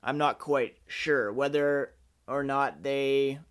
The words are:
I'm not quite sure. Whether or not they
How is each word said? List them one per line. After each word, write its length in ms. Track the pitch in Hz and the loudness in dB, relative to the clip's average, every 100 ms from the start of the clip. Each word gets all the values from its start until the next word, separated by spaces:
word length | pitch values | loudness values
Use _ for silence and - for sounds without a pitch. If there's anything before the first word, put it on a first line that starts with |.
I'm 160 | - 147 | -4 0
not 220 | 147 - | 0 0
quite 380 | - 143 120 - _ | 0 0 0 -6 _
sure. 480 | - 156 143 104 | -8 0 2 2
Whether 600 | 113 139 147 143 143 135 _ _ _ - | 0 0 2 2 0 -2 _ _ _ -8
or 140 | 135 | -4
not 400 | 139 139 139 - | -2 0 0 -2
they 560 | 110 139 135 139 139 139 - | -4 -2 2 2 0 -2 -12